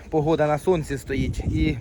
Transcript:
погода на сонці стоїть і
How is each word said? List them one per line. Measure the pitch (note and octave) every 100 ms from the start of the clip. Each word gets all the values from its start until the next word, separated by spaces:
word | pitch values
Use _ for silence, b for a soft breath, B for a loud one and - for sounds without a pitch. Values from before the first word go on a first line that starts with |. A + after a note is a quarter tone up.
| -
погода | D#3+ D3 D3+ D3+
на | D3
сонці | - F3 C#3+ C#3
стоїть | - C3+ C3 -
і | - D#3 D#3 A#2+